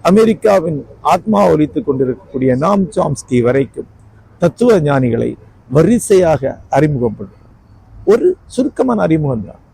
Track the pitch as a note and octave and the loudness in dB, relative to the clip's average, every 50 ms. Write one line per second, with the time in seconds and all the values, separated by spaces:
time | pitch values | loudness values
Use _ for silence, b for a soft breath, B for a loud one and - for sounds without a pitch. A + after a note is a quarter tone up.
0 | - E3+ F#3 G#3+ A3+ A3 G#3+ - - G#3+ G3 F#3+ D#3+ E3+ D#3 C#3 B2 - - - | 2 2 4 4 4 2 0 0 0 0 2 2 0 -2 -8 -8 -10 -14 -20 -6
1 | - C#3+ E3+ F#3 - A3 G#3+ G3+ G3+ F3+ E3 D3+ D3+ C#3+ - D3+ A#2 - C3+ C3 | -2 0 0 0 0 -2 0 2 2 2 2 2 0 -2 -2 -6 -4 -4 -2 -2
2 | C3+ B2+ B2 - - - - B2+ C3 C3 B2+ B2+ D3 F3+ G#3 G3+ F#3+ D3+ - F3+ | -2 -4 -4 -8 -12 -12 -6 -2 0 0 0 0 0 0 0 0 -2 -2 -2 -4
3 | F3 D#3 C#3+ - - - C3 B2 A2+ A#2+ B2+ C#3 C3+ A2 _ - - _ - - | -2 -2 -4 -6 -6 -2 -2 0 0 2 0 0 -2 -4 _ -16 -16 _ -20 -20
4 | - - _ - _ _ _ _ - E3+ - - A#3 B3 A3 F#3 D3+ D3 C#3 C3+ | -20 -20 _ -20 _ _ _ _ -2 -2 0 0 2 2 2 2 2 0 0 0
5 | C3 A#2+ A2+ A#2 A#2 A#2 - - - - _ - _ - B2+ D3 E3 F#3 A#3+ A3+ | 0 0 -2 -2 -4 -6 -6 -10 -18 -20 _ -20 _ -2 0 2 2 4 2 0
6 | - - G3+ F#3 F3+ E3 D#3 C3+ C3+ C3 - - - - - C3+ D3 D#3 D3 B2 | 0 2 2 2 4 2 0 -2 -2 -6 -8 -10 -10 -2 0 0 0 0 0 -2
7 | A#2+ A2+ G#2 - G2+ G2 - _ _ - - _ _ _ - - - _ - - | -4 -4 -4 -8 -14 -16 -16 _ _ -20 -20 _ _ _ -20 -20 -20 _ -20 -6
8 | - - G3+ A#3 D#4 F4+ F#4 _ - - - - B3+ D4 - - C#4 B3+ A#3+ G#3 | 0 2 2 2 2 0 -2 _ -12 -10 -4 -4 -4 -4 -2 -4 -2 -2 0 -2
9 | F3+ E3 D#3+ D#3 D3+ C#3 B2+ A2 - - - - _ _ | 0 0 0 -2 -2 -4 -4 -6 -8 -12 -16 -20 _ _